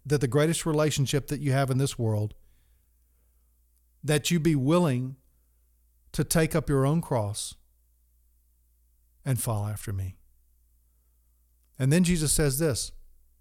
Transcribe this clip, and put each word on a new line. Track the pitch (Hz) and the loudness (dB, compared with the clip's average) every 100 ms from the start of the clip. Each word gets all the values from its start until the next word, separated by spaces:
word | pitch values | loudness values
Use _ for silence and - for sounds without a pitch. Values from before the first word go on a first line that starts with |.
| 127 | -2
than | 143 | 0
the | 131 | 2
greatest | 139 156 160 170 | 2 2 0 0
relationship | 156 151 147 135 143 - | 0 2 0 0 -2 -2
that | 147 | -4
you | 143 | 0
have | 131 135 | 0 0
in | 131 | 0
this | 139 - | -2 -2
world, | 113 104 104 - - _ _ _ _ _ _ _ _ _ _ _ _ _ _ _ | -2 0 -4 -8 -20 _ _ _ _ _ _ _ _ _ _ _ _ _ _ _
that | 139 151 - | 0 0 2
you | 175 | 2
be | 151 147 | 2 2
willing | 131 175 175 123 131 135 _ _ _ _ _ _ _ _ _ | 2 2 2 0 -4 -10 _ _ _ _ _ _ _ _ _
to | - | -4
take | 151 170 160 165 | 0 2 2 0
up | - | 0
your | 139 135 | 2 2
own | 165 | 0
cross | - 127 104 107 - - _ _ _ _ _ _ _ _ _ _ _ _ _ _ _ _ 135 | 0 -2 -2 -6 -10 -14 _ _ _ _ _ _ _ _ _ _ _ _ _ _ _ _ -4
and | 123 | -2
follow | - 107 104 | -2 -4 -4
after | 104 - | -8 -8
me. | 98 95 - _ _ _ _ _ _ _ _ _ _ _ _ _ _ _ - | -6 -8 -10 _ _ _ _ _ _ _ _ _ _ _ _ _ _ _ -2
And | 131 | 2
then | 165 | 4
Jesus | 175 180 147 | 4 2 0
says | - 147 131 | 2 0 0
this, | 165 110 - - - - _ _ | 0 -2 -6 -12 -20 -20 _ _